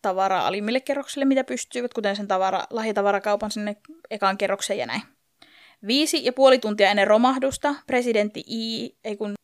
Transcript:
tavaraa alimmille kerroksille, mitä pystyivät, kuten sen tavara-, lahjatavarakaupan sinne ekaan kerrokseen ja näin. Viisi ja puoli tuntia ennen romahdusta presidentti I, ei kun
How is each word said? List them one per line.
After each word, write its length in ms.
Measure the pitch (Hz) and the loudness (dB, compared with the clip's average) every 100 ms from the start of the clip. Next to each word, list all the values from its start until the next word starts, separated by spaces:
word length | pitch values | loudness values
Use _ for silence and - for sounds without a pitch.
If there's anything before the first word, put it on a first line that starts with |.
tavaraa 440 | 208 185 190 190 110 | -2 0 0 2 0
alimmille 340 | 190 208 247 | -2 -2 -4
kerroksille, 440 | - 277 269 - | -2 -6 -4 -2
mitä 200 | 269 269 | 2 2
pystyivät, 500 | 254 247 - 247 247 | 0 -6 -6 -8 -6
kuten 220 | - 208 202 | -4 -4 -4
sen 120 | 202 | -2
tavara-, 380 | 190 190 190 - | 0 2 0 -4
lahjatavarakaupan 800 | 226 220 214 202 202 208 208 214 | -4 -2 0 2 2 0 -2 -2
sinne 260 | 214 208 208 _ 320 - | -6 -6 -8 _ -20 -14
ekaan 280 | 208 196 196 | -2 0 0
kerrokseen 400 | 196 196 - 208 | -2 -2 -4 -4
ja 80 | 117 | -4
näin. 160 | 120 - _ _ _ _ _ - _ 202 | -6 -8 _ _ _ _ _ -20 _ -2
Viisi 380 | 262 302 320 | 0 2 0
ja 80 | 254 | -2
puoli 260 | 254 269 262 | 4 6 6
tuntia 320 | 220 208 196 | 2 2 2
ennen 160 | 208 196 | 4 4
romahdusta 680 | 214 254 262 269 262 294 285 - | 6 4 2 -2 -2 -4 -4 -2
presidentti 580 | 254 247 220 208 - - | -2 2 0 0 -4 -10
I, 440 | 226 226 226 226 _ | -8 -6 -6 -8 _
ei 120 | 226 208 | -10 -8
kun 180 | 214 208 | -8 -10